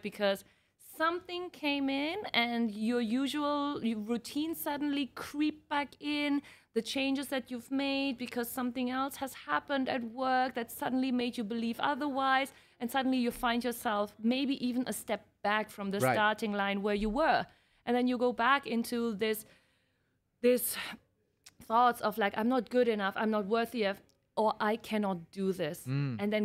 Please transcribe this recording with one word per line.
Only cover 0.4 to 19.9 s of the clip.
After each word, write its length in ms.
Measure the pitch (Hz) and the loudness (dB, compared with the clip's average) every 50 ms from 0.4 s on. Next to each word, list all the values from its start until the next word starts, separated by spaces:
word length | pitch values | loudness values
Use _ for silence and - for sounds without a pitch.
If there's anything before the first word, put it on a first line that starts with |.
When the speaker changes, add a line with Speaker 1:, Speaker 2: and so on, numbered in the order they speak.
| - _ _ _ _ _ _ _ - - - - | -4 _ _ _ _ _ _ _ -20 -12 -4 0
Speaker 1:
something 460 | 320 330 349 349 349 - 349 359 359 349 - - 302 | 0 0 0 -2 -4 -8 -8 -8 -8 -8 -8 -4 -2
came 240 | 285 285 285 277 269 | 0 0 0 0 0
in 280 | 269 277 285 311 359 427 415 - - 233 233 | 0 -2 -2 -2 -4 -6 -4 -2 0 0 0
and 180 | 240 233 233 233 220 202 214 214 226 | 2 0 0 0 0 -2 -2 0 0
your 100 | 247 240 240 208 240 262 | 0 0 0 0 0 0
usual, 600 | 277 254 277 302 294 294 294 285 285 285 294 - | 0 0 0 0 0 0 0 0 0 -2 -2 -2
your 180 | 233 226 226 214 208 220 240 | -2 -2 -2 -2 -2 -4 -4
routine 400 | 226 - - - 285 311 330 320 | -4 -4 -4 -4 -4 -2 -4 -4
suddenly 520 | - - 311 285 277 294 294 285 285 277 - - - - | -4 -4 -4 -4 -2 -2 -2 0 -2 -2 -4 -6 -10 -12
creep 300 | - - 294 302 302 302 302 - - 302 | -8 -4 -2 -2 -2 -2 -6 -6 -4 -2
back 160 | 285 285 269 - - | -2 -2 -4 -8 -10
in. 440 | 294 294 294 294 294 294 285 285 - - - - _ _ - | -6 -4 -2 0 0 0 0 0 -2 -6 -16 -20 _ _ -4
The 80 | 226 220 - - 277 | -4 -2 -2 -2 -2
changes 280 | 269 277 269 277 277 - | 0 0 0 -2 -2 -2
that 220 | 277 262 240 - | -4 -4 -4 -4
you've 220 | 254 233 - - | -8 -10 -6 -2
made 460 | 269 269 277 277 269 269 277 277 233 240 | -2 0 0 0 0 0 0 -2 -2 -4
because 300 | 247 - - 247 233 233 | -6 -6 -4 -4 -4 -4
something 400 | - 262 247 247 233 262 247 247 254 262 | -4 -4 -4 -2 -2 -2 -2 -2 -2 -2
else 180 | 269 277 - | -4 -4 -4
has 160 | - 269 254 - - - 294 | -6 -8 -8 -8 -8 -4 -2
happened 360 | 302 294 - - 277 269 262 - | -2 -2 0 0 0 0 0 0
at 140 | - 262 233 220 226 262 262 | -2 -2 -4 -6 -6 -2 0
work 280 | 262 254 254 254 269 - | 2 2 2 2 2 0
that 160 | 240 233 - | -4 -6 -6
suddenly 400 | - - 285 269 247 262 262 269 | -6 -6 -4 -2 0 0 2 2
made 260 | 247 247 240 240 233 | 2 0 0 -2 -2
you 60 | 247 220 196 233 | -4 -4 -4 -2
believe 240 | 233 226 226 233 - - 277 | -2 -2 -2 -2 0 0 0
otherwise. 600 | 294 247 302 294 254 269 269 269 262 262 269 262 - - - _ _ - | 0 0 -2 -2 0 0 2 4 4 2 2 0 -6 -14 -20 _ _ -8
And 100 | 247 233 | -6 -2
suddenly 300 | - 269 247 262 262 254 | 0 0 2 2 2 2
you 140 | 240 240 | 2 0
find 320 | 233 - 254 233 233 240 233 | 0 0 0 0 0 0 0
yourself 500 | 240 233 - - 240 208 208 208 208 - - 214 233 254 | -2 -4 -2 -2 -2 0 0 0 -2 -4 -2 0 2 2
maybe 180 | 262 285 254 277 - - 247 | 2 0 -2 -2 -2 -2 -2
even 160 | 233 254 254 | -2 -2 -2
a 60 | - | -2
step 300 | 214 - - - 208 196 - _ _ _ | -4 -6 -4 -4 -6 -6 -6 _ _ _
back 280 | - 202 208 214 214 - | 0 0 0 0 0 -4
from 200 | - - 202 196 | -8 -8 -6 -4
the 80 | 190 208 | 0 2
Speaker 2:
Right. 160 | - 131 127 | 4 4 4
Speaker 1:
starting 380 | 214 208 214 214 214 226 208 | 4 4 4 2 0 -2 -2
line 260 | 202 202 196 196 196 202 | 0 0 0 0 0 0
where 160 | 196 214 208 202 214 | 0 0 0 0 0
you 60 | 214 208 285 | 0 0 2
were. 240 | 320 277 196 - 170 - - _ _ _ _ _ - | 4 4 4 2 2 -2 -10 _ _ _ _ _ -2
And 120 | 240 240 | 0 2
then 100 | 247 247 | 2 2
you 100 | 254 247 | 2 2
go 160 | 233 247 247 | 2 2 2
back 300 | 208 - 233 254 277 285 254 - 233 | 2 2 4 4 4 2 2 0 -2
into 420 | 233 233 - 240 233 233 233 214 185 226 | -2 -2 -2 -2 -2 -2 -2 -2 0 0
this, 200 | 220 214 214 - - - _ _ _ _ _ _ _ | 0 -2 -2 -6 -14 -20 _ _ _ _ _ _ _